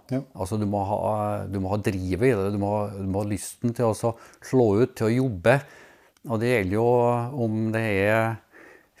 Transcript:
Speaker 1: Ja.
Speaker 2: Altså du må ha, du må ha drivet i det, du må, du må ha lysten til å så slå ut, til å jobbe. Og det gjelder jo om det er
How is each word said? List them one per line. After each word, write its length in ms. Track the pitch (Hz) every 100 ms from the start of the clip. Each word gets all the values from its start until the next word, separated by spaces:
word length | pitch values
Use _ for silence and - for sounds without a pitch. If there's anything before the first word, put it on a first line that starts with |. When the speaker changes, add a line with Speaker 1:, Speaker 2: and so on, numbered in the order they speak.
| -
Speaker 1:
Ja. 120 | 127 - -
Speaker 2:
Altså 220 | 95 107
du 60 | 104
må 200 | 101 95
ha, 580 | 104 95 107 104 104 98
du 120 | 98
må 100 | 95
ha 80 | 104
drivet 460 | 104 98 92 90
i 120 | 127 107
det, 80 | 98
du 40 | 104
må, 320 | 101 104 104
du 160 | 98 95
må 160 | 95
ha 60 | 104
lysten 440 | 101 - - 120 117
til 100 | 117
å 80 | 104
så 180 | 117 110 - -
slå 400 | - 131 113 101
ut, 120 | 127 -
til 120 | 110
å 80 | 123
jobbe. 460 | 131 95 107 135 - - - - _ _ -
Og 100 | 113
det 80 | 120
gjelder 240 | 123 92
jo 140 | 104 120 123 120 120 120 147
om 280 | 113 110 110
det 100 | 113
er 560 | 113 98 101 110 113 107 - - - - _ _